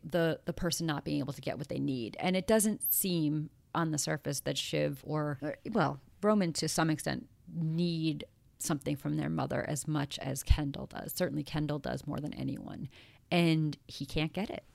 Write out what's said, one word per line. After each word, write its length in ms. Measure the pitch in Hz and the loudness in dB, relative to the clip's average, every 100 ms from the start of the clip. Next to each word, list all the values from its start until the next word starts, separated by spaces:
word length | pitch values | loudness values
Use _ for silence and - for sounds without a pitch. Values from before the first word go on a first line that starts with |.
the, 360 | 160 175 165 - | -2 2 2 0
the 80 | - | -4
person 340 | - 175 - 165 | -2 0 0 0
not 160 | 147 156 | -2 -2
being 140 | 147 | -2
able 120 | 139 | -2
to 80 | 139 | -4
get 160 | - - | -6 -6
what 120 | 131 | -4
they 100 | 135 | -2
need. 380 | 139 131 110 - | -2 -2 -4 -2
And 160 | 185 185 | 0 2
it 100 | 185 | 6
doesn't 460 | 220 214 208 - | 6 6 2 0
seem 560 | - 196 170 151 151 156 - _ | 0 2 4 4 2 -2 -10 _
on 200 | - 165 | 0 0
the 60 | 151 | 0
surface 420 | 156 156 147 139 | -2 -2 -2 -4
that 180 | 143 139 | -2 -4
Shiv 420 | - 147 147 139 - | -2 0 0 -2 -4
or, 320 | 151 151 139 | -2 -2 -4
or, 160 | 302 - - | -6 -6 -2
well, 300 | 220 143 143 - - | 2 2 0 -10 0
Roman 280 | 208 214 175 | 4 4 4
to 140 | 147 156 | 0 0
some 220 | - 160 | 2 2
extent 380 | 156 - 131 - - - | 2 0 -4 -6 -16 -10
need 680 | 165 160 160 175 165 160 147 - _ _ - | -4 0 2 0 2 0 -2 -6 _ _ -6
something 380 | - 151 - 143 | -2 0 0 -2
from 200 | 151 151 | -2 0
their 120 | 147 | 0
mother 340 | 160 139 - - | 0 0 -2 -2
as 180 | 147 - | -2 0
much 320 | 151 143 - | 0 0 -4
as 240 | 139 139 | -6 0
Kendall 440 | - - 143 139 - | 4 4 2 -4 -8
does. 260 | - - | -10 -6
Certainly 300 | - 180 147 | -2 -2 -2
Kendall 340 | 139 151 151 147 | -2 -2 -2 -2
does 260 | 127 135 | -2 -4
more 140 | 143 143 | -4 -6
than 160 | 147 | -6
anyone. 540 | - 131 131 - - 139 - - - - | -6 -4 -4 -8 -10 -10 -14 -20 -16 0
And 480 | 175 170 160 151 - - | 4 6 6 2 -2 -10
he 200 | - 143 | -10 -4
can't 260 | 156 156 | -2 -2
get 180 | 180 208 | -2 -4
it. 140 | - - | -6 -12